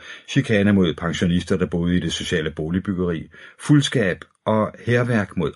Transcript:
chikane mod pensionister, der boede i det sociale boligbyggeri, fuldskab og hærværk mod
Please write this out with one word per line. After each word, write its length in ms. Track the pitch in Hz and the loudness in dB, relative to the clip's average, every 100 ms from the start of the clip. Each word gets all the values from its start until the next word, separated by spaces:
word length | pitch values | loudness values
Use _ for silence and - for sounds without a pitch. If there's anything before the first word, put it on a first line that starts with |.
| - - - | -14 -18 -4
chikane 440 | 139 131 104 101 | -2 2 2 4
mod 200 | 101 87 | 4 2
pensionister, 640 | 76 85 76 90 90 85 92 | 0 -4 0 0 0 0 -2
der 80 | 82 | -2
boede 320 | 87 87 90 | -2 0 0
i 20 | |
det 140 | 80 | -2
sociale 380 | - 78 87 78 | -6 -4 -4 -4
boligbyggeri, 800 | 76 78 92 98 90 90 82 - - - - | -6 -4 -4 -4 -4 -2 -4 -8 -18 -20 -4
fuldskab 640 | - 147 139 131 98 80 - _ - | 4 4 4 0 -2 -4 -10 _ -2
og 280 | 110 104 - - | 0 0 -4 0
hærværk 520 | 120 123 117 95 - | 0 2 -2 -2 -2
mod 140 | 73 | -4